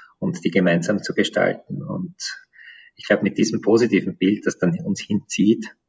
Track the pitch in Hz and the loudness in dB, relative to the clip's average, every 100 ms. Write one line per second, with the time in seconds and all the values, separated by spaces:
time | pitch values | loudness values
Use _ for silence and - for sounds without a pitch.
0 | - - 92 85 85 95 90 85 - 101 | -20 -8 -6 -4 -2 2 2 2 0 -4
1 | - 98 - - 90 - - - - 185 | -2 -2 -2 0 -2 -2 -8 -10 -8 -8
2 | 180 - - - _ _ - - - _ | -8 -10 -14 -14 _ _ -20 -20 -20 _
3 | - 104 101 - 107 - - 113 - 95 | 0 0 2 0 0 0 2 4 4 2
4 | 95 - 95 107 - - 175 165 165 - | 0 -2 0 0 -2 0 -2 0 -4 -6
5 | - 208 - - - - 214 _ | -2 -4 -4 0 2 2 -2 _